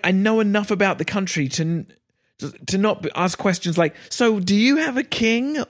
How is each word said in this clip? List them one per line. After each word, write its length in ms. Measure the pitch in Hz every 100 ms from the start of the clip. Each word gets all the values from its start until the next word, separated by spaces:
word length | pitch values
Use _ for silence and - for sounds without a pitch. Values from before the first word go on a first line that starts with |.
I 80 | 175
know 280 | 190 214 220
enough 300 | 208 208 202
about 280 | 196 196 -
the 60 |
country 440 | - 196 185 165 135
to 140 | -
n-, 240 | 160 170 - _ _ _ _ _
to, 120 | 147 - -
to 120 | 190
not 240 | 214 -
be, 80 | 160
ask 240 | - 180 -
questions 400 | 202 175 175 170
like, 160 | 160 - -
"So 300 | - 233 214
do 140 | 185 202
you 200 | 247 294
have 180 | 311 254
a 80 |
king 580 | - - 226 233 269 302